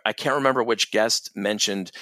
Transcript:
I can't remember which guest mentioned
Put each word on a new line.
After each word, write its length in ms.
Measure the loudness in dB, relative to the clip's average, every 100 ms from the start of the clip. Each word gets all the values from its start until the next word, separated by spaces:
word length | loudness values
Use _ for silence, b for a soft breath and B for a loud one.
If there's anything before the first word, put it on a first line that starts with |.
| 0
I 80 |
can't 220 | -2 -2 2
remember 280 | 2 2
which 280 | 2 0 0
guest 400 | 2 2 0 -4 -4
mentioned 560 | -2 0 -2 -2 -6 B